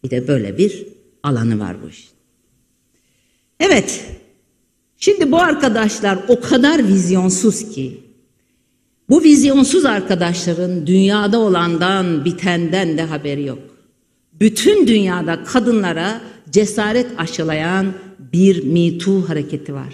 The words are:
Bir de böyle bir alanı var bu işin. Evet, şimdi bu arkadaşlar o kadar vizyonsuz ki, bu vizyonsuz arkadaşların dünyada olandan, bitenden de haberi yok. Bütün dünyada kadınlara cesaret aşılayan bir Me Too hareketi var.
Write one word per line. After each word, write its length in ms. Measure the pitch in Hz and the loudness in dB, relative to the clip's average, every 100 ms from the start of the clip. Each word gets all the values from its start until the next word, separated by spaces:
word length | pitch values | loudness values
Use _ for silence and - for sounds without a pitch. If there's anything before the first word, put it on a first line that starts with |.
Bir 60 | 131 | -6
de 180 | 123 127 | -6 -2
böyle 300 | 143 101 98 | -2 -2 0
bir 280 | 202 - - - _ _ | -2 -2 -18 -20 _ _
alanı 360 | 143 127 113 107 | -4 -2 0 -2
var 160 | 101 90 | -4 -10
bu 60 | 76 | -16
işin. 200 | - - _ _ _ _ _ _ _ _ _ _ _ _ _ _ _ | -20 -20 _ _ _ _ _ _ _ _ _ _ _ _ _ _ _
Evet, 460 | 370 277 - - - - _ _ _ _ _ _ _ _ | 2 2 0 -8 -12 -18 _ _ _ _ _ _ _ _
şimdi 340 | - 403 311 | 0 2 2
bu 60 | 320 | 2
arkadaşlar 840 | 349 294 269 220 214 - 202 190 - | 2 2 0 0 -2 -2 -2 -4 2
o 140 | 240 | 0
kadar 460 | - 262 254 320 220 | 2 2 4 2 2
vizyonsuz 840 | 190 175 185 185 185 226 - - | 2 2 0 0 2 0 0 -6
ki, 300 | - 131 - _ _ _ _ _ _ _ _ _ _ _ | -10 -10 -12 _ _ _ _ _ _ _ _ _ _ _
bu 140 | 302 | 4
vizyonsuz 600 | 320 285 269 277 262 381 277 | 6 6 6 4 4 4 2
arkadaşların 1000 | 214 185 185 175 175 175 170 180 180 151 | 0 -2 -2 0 -2 -4 -4 -2 -4 2
dünyada 520 | 190 190 208 202 233 | 4 4 2 0 2
olandan, 880 | 220 180 170 170 180 196 185 160 147 | 2 2 0 0 0 0 0 -2 -2
bitenden 720 | 175 185 175 170 180 185 156 | -4 -2 -2 -2 -2 -2 -4
de 40 | |
haberi 420 | 165 156 147 143 139 | -4 -6 -6 -6 -8
yok. 140 | 123 - _ _ _ _ _ _ | -10 -16 _ _ _ _ _ _
Bütün 540 | 160 214 220 247 415 262 | 0 0 2 2 4 4
dünyada 560 | 220 190 180 165 165 | 2 2 -2 -4 -6
kadınlara 800 | - 254 226 226 185 160 180 226 - - - | -2 -2 0 0 0 -4 -4 -8 -14 -20 -2
cesaret 560 | 160 208 220 214 226 247 - | 0 0 -2 -2 -2 -4 -6
aşılayan 760 | 165 - 160 156 160 185 196 185 - - 131 | -8 -6 -4 -4 -2 -2 -2 -6 -16 -20 -6
bir 300 | 165 190 175 | 2 4 4
Me 340 | 135 170 170 170 | 0 0 0 -2
Too 320 | 180 196 165 | -2 -2 0
hareketi 440 | 156 151 143 147 | -4 -6 -8 -10
var. 200 | 139 135 | -12 -12